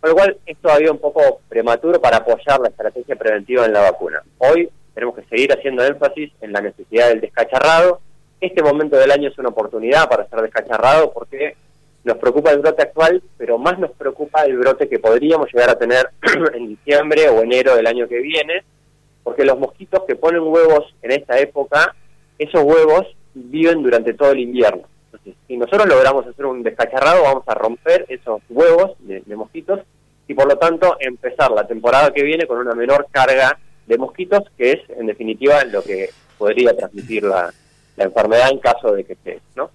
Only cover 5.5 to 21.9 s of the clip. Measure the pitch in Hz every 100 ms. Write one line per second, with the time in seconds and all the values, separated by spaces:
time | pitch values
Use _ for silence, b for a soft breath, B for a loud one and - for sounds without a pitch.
5.5 | 135 139 131 127 143 143 143 151 _ 107
6.5 | 101 101 - - 113 120 117 110 - 117
7.5 | 127 143 165 180 175 - - _ _ 185
8.5 | 180 151 143 156 139 131 143 143 - 127
9.5 | 107 104 113 113 147 156 113 104 113 113
10.5 | 117 - 110 120 151 156 117 113 135 147
11.5 | - _ _ _ _ 120 113 123 131 156
12.5 | 143 151 160 143 - 160 180 - _ 117
13.5 | 117 139 180 170 - 139 135 147 156 147
14.5 | 127 127 135 - 117 113 117 147 160 147
15.5 | 120 123 123 117 127 123 - - 147 160
16.5 | 123 117 107 - 147 151 151 156 113 113
17.5 | 127 131 123 113 120 117 120 139 156 147
18.5 | 175 - _ _ _ _ _ - 120 139
19.5 | 127 - - 190 190 190 123 160 170 160
20.5 | 160 160 151 147 _ 117 135 - 123 143
21.5 | - 139 147 170